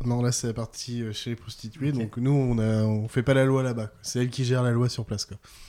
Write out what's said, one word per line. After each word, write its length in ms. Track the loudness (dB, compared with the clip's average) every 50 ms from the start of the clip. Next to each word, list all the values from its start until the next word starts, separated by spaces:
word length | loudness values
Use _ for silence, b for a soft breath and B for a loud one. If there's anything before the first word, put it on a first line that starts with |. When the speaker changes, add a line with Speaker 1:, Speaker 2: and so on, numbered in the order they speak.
| 2
Speaker 1:
non, 180 | 0 0 2 2
là, 100 | 0 0
c'est 160 | 0 -2 -4
la 60 | -4
partie, 480 | -4 -6 -8 -10 -12 -10 -8 -6 -6 -6
euh, 100 | -6 -6
chez 180 | -6 -6 -6
les 60 | -8
prostituées, 540 | -8 -10 -12 -14 -14 -14 -14 -8 -4 -2 -2
Speaker 2:
Ok. 80 | -2 -2
Speaker 1:
donc 180 | -2 -4 -4
nous, 160 | -2 0 2 4
on 260 | 4 4 2 2 2
a, 240 | 2 2 4 4 4
on 240 | 2 2 0 0 -2
fait 140 | -2 0 2
pas 120 | 4 6
la 100 | 6 6
loi 180 | 6 4 2 2
là-bas, 240 | 0 -2 -4 -6 -8
quoi. 100 | -10 -12 -12
C'est 180 | -6 -2 0
elle 100 | 0 0
qui 140 | 0 -2 0
gère 180 | 2 2 2 2
la 80 | 2 4
loi 160 | 2 2 2
sur 160 | 0 -4 -6
place, 200 | -6 -6 -6 -6
quoi. 120 | -8 -12 -16 B B B B B